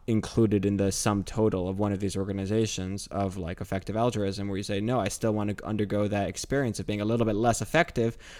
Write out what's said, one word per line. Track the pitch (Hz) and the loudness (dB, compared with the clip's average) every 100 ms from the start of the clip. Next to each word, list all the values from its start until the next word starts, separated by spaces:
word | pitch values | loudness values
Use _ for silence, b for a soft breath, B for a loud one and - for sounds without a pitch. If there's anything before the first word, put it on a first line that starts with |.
| - | 0
included | 110 - - 110 101 98 | 0 2 4 4 4 4
in | 98 | 2
the | 98 | 2
sum | - 110 101 | 2 2 0
total | 92 110 110 98 90 | 0 2 2 2 -2
of | 95 | 0
one | 104 | 0
of | 95 | 0
these | 98 95 | -2 -2
organizations | 98 98 98 110 110 - 92 98 - | -4 -2 0 2 0 -2 -4 -6 -6
of, | 98 98 92 | -2 -2 -4
like, | 87 92 | -6 -6
effective | 101 98 92 107 | -4 -4 -2 0
altruism, | 123 110 101 95 101 | 0 0 -2 -2 -4
where | 95 | -4
you | |
say, | 101 101 | -4 -2
"No, | 107 123 | 0 0
I | 98 | -2
still | - 113 | 0 0
want | 107 104 101 | 0 0 -4
to | - | -4
undergo | 107 101 104 104 | -2 0 0 2
that | 101 92 | 0 -2
experience | - - 139 127 101 | -4 -2 0 0 -2
of | 101 | -4
being | 104 | -2
a | 104 | 0
little | 117 113 | 2 2
bit | 104 | 4
less | 117 113 | 2 2
effective, | 110 160 175 - 117 - B | 2 2 2 2 0 -2 B